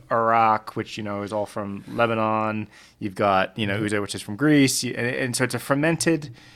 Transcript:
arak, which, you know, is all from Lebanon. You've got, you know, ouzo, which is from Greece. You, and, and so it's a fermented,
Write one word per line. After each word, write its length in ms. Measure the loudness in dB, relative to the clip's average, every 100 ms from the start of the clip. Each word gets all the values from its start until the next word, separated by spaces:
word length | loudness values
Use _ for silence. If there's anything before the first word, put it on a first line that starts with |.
| -2
arak, 680 | 0 4 4 4 2 -2 -8
which, 200 | -8 -8
you 60 |
know, 200 | -6 -6
is 100 | -4
all 120 | -4 -4
from 380 | -6 -8 -8 -6
Lebanon. 800 | -2 0 2 0 0 -2 -4 -8 -14 -20 -12
You've 160 | -8 0
got, 420 | 2 4 2 -2
you 80 | -4
know, 140 | -2
ouzo, 200 | -2 -2
which 140 | -4 -8
is 60 |
from 160 | -10 -2
Greece. 460 | 4 6 4 2 -4
You, 80 | -4
and, 120 | -4
and 280 | -2 -4 -2
so 80 |
it's 100 | -2 -2
a 40 |
fermented, 680 | -2 0 2 2 0 0 -4 -16 -20